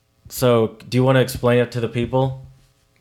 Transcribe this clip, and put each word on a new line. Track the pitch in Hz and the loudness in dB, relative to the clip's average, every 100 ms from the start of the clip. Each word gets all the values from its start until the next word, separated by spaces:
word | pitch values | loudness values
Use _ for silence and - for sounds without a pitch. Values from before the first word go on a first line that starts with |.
| _ _ - | _ _ -18
so | - 127 120 110 - - | -2 2 2 2 -4 -4
do | 123 | 0
you | |
wanna | 127 131 | 2 2
explain | 120 - 123 123 | 0 0 0 2
it | 120 | 0
to | 123 | -4
the | 113 | -6
people? | 120 120 131 135 131 - - _ _ _ _ | -4 -2 -2 -2 -4 -14 -20 _ _ _ _